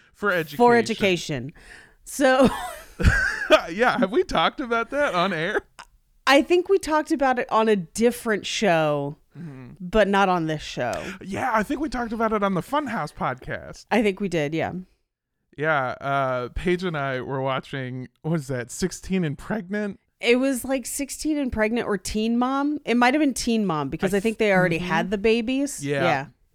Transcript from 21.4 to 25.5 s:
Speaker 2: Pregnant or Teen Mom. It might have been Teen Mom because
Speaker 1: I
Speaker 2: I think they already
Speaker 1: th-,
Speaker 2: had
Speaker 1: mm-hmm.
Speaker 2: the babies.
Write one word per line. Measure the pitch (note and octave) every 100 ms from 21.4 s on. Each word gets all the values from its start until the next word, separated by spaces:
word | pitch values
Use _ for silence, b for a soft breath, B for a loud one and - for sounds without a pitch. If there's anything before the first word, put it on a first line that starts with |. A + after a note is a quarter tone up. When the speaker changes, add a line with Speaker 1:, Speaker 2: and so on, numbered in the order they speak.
| C4
Speaker 2:
Pregnant | A3 G#3+ A#3 -
or | G3
Teen | - G#3+ A3+ A#3
Mom. | B3+ C#4 D4 D4+ -
It | A#3+
might | B3 D4
have |
been | C#4+
Teen | A3 B3 A3+ G3
Mom | D3+ C3+
because | - F#3+
Speaker 1:
I | G3+
Speaker 2:
I |
think | A3+ G#3+
they | G#3+
already | F#3 F3+ E3
Speaker 1:
th-, | F3+
Speaker 2:
had | D#3+ F3+
Speaker 1:
mm-hmm. |
Speaker 2:
the | G#3
babies. | A3 A#3 A3+